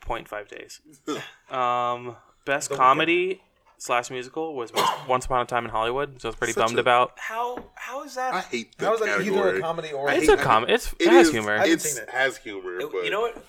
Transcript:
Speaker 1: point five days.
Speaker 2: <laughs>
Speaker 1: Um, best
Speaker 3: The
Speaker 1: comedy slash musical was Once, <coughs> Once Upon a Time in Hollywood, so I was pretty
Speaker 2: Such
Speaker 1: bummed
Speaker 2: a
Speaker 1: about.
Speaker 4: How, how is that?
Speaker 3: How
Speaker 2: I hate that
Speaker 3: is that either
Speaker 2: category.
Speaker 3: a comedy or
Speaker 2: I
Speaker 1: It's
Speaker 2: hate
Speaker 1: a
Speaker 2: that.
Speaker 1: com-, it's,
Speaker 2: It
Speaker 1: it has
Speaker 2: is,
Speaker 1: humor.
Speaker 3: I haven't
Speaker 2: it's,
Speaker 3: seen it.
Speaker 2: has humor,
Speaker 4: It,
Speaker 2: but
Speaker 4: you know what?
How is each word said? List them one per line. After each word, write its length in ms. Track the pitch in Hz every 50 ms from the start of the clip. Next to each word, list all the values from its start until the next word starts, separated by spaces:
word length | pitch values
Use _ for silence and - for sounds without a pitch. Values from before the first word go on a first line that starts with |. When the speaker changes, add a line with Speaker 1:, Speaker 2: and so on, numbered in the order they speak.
Speaker 1:
point 260 | - - 117 110 - -
five 200 | 107 104 104 -
days. 320 | - - - - - - _ 156 151 _ _
Speaker 2:
<laughs> 140 | 156 139 - - - - _ _ -
Speaker 1:
Um, 680 | 135 127 123 123 123 123 123 123 120 123 123 120 117 - _ _ _ _ _
best 240 | 143 139 147 143 -
Speaker 3:
The 60 | 139
Speaker 1:
comedy 680 | 135 131 131 139 151 160 165 170 180 180 185 185 - _ _ _ _ _ _ _ -
slash 320 | - - 123 120 123 -
musical 440 | 131 127 123 127 - 160 160 160 147
was 180 | 127 113 107
Once, 160 | - - - - - -
<coughs> 100 | 147 131
Once 160 | 127 123 -
Upon 160 | - 131 123
a 60 | 120
Time 180 | - 127 120 117
in 60 | 110
Hollywood, 500 | 110 110 113 117 123 139 147 143 135 -
so 80 | - 113
I 20 |
was 60 | 110
pretty 160 | - 117 113
Speaker 2:
Such 140 | 113 135 113
Speaker 1:
bummed 120 | 113 120 120
Speaker 2:
a 20 |
Speaker 1:
about. 380 | 120 127 120 123 123 - - -
Speaker 4:
How, 460 | - - 220 226 247 247 247 247 - - _
how 300 | - - - 247 285 311
is 100 | 269 247
that? 160 | 254 254 254
Speaker 3:
How 60 | 180 185
Speaker 2:
I 40 |
hate 340 | 185 - 123 120 110 - _ -
that 140 | - 196 226
Speaker 3:
is 60 | 226
that 80 | 220 208
either 100 | 208 196 190
Speaker 2:
category. 340 | 208 190 202 196 180 - 190
Speaker 3:
a 20 |
comedy 300 | 175 165 165 165 156 156
or 160 | 143 135 143 -
Speaker 2:
I 60 | -
Speaker 1:
It's 120 | 359 -
Speaker 2:
hate 60 | 427 392
Speaker 1:
a 20 |
Speaker 2:
that. 80 | - -
Speaker 1:
com-, 220 | 135 110 110 120 -
it's, 240 | 214 254 - - -
Speaker 2:
It 120 | - 339
Speaker 1:
it 20 | 339
has 160 | 339 349 - 160
Speaker 2:
is, 40 |
Speaker 1:
humor. 200 | 123 110 107 104
Speaker 3:
I 40 | 104 107
haven't 140 | - 165
Speaker 2:
it's, 220 | 165 156 - 151 139
Speaker 3:
seen 80 | 117
it. 80 | 107 -
Speaker 2:
has 260 | - 127 135 131 -
humor, 420 | - - 110 101 95 92 90 90 92
Speaker 4:
It, 140 | 90 -
Speaker 2:
but 120 | 98 92 87
Speaker 4:
you 60 | 85
know 100 | 185 214
what? 200 | 233 226 - 143 -